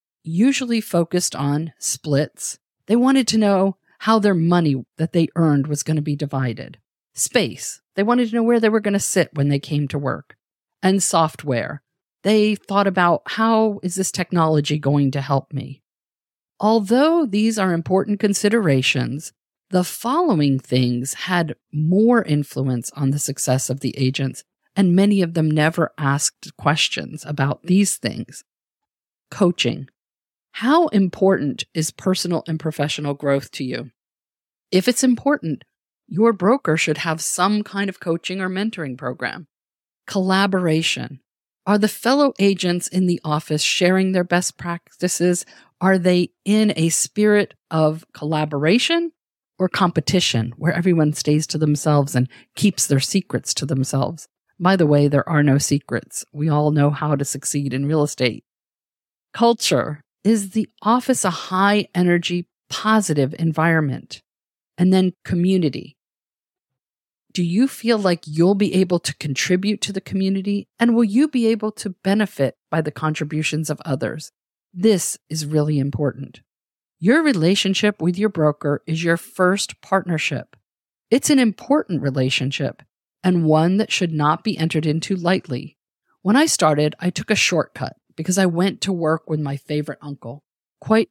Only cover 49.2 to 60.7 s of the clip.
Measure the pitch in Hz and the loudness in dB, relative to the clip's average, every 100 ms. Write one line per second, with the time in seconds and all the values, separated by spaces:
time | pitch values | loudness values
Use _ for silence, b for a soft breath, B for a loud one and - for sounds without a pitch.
49.2 | _ _ _ - 185 - 180 165 - - | _ _ _ -4 -2 2 0 0 0 0
50.2 | - 117 110 117 160 - 180 165 151 151 | 0 -2 -4 -4 -4 0 2 2 2 0
51.2 | - 151 156 156 151 147 156 147 139 127 | 0 0 0 -2 0 0 2 2 2 0
52.2 | 127 B B - 202 - - 135 - 196 | -2 B B 0 0 2 0 0 2 -2
53.2 | - - - - 147 135 139 135 - 165 | -2 -6 -4 -6 -4 -2 -2 -2 -2 -6
54.2 | - _ _ - 180 190 151 143 143 143 | -14 _ _ -2 2 4 4 4 4 2
55.2 | - 151 147 139 - 143 - 120 - - | 0 2 4 2 2 -2 -2 -8 -8 -14
56.2 | - 147 156 147 151 151 143 143 151 143 | -14 -6 -2 0 2 2 2 0 -2 -2
57.2 | 139 139 - 147 139 131 143 156 147 - | -2 -6 -6 -4 -4 -4 -2 0 0 0
58.2 | 123 - - _ _ _ _ _ _ _ | -2 -4 -14 _ _ _ _ _ _ _
59.2 | _ - 233 233 - 127 - 147 _ _ | _ 0 2 2 0 0 0 -8 _ _
60.2 | 202 226 196 220 - | 0 2 0 -4 -6